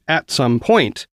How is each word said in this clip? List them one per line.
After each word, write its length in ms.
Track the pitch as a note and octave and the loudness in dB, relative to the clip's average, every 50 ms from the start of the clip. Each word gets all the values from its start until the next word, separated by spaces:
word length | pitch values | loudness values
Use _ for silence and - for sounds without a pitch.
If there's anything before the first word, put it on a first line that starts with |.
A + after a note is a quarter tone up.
| _ | _
at 240 | - D#3+ D#3+ - - | -2 -2 -2 -2 -4
some 300 | - - B2+ A#2+ A#2+ A#2 | -4 -2 0 0 0 0
point. 480 | - - A#3 G#3+ C3+ G#2 - - - _ _ | 2 2 2 2 2 0 -4 -10 -16 _ _